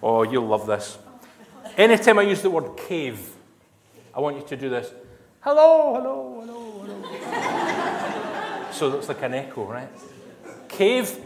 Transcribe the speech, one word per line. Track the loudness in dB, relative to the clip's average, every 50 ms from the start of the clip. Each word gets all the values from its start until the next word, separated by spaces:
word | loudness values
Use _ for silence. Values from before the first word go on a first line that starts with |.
Oh, | 2 2 4 4 4
you'll | 2 2 0 0
love | 2 0 0 0
this. | 0 -2 -2 -2 -8 -14 -16 -20 -20 -20 -20 -20 -20 -20 _ -20 -20 -20 -20 -20 -16 4
Anytime | 6 6 8 8 6 8 6 6 6
I | 6
use | 4 2 2
the | 0 0
word | 0 0 -2 -4 -10
cave, | -12 -10 -6 -6 -4 -4 -4 -6 -8 -12 -16 -18 -20 -20 _ _ _ _ _ _ _ _ _ _ -20 -20 -14 -6
I | -4
want | -4 -4 -4
you | -6 -10
to | -10 -10
do | -6 -4 -4
this. | -4 -4 -4 -6 -12 -16 -20 -20 -20 -20 -20 _ _ _
Hello, | -2 2 6 8 8 8 8 8 6 2 0
hello, | -2 -4 -4 -6 -6 -8 -10 -12 -14
hello, | -16 -16 -16 -16 -16 -14 -14 -14 -14
hello. | -14 -14 -12 -12 -12 -12 -12 -10 -8 -6 -4 -4 -2 -2 -2 -2 -2 -2 -2 -2 -2 -2 -4 -4 -6 -6 -6 -8 -8 -8 -8 -8 -8 -8 -10 -10
<laughs> | -10 -6
So | -2 -2 0 0
it's | -2 -4
like | -6 -8 -6
an | -6 -6 -4
echo, | -6 -8 -8 -8 -10 -8
right? | -8 -8 -10 -12 -14 -16 -20 -20 -20 -20 -20 -20 -20 -20 -20 -20 -20 -18 -18 -16
Cave. | -16 -2 2 2 4 4 2 0 -2 -6 -10 -14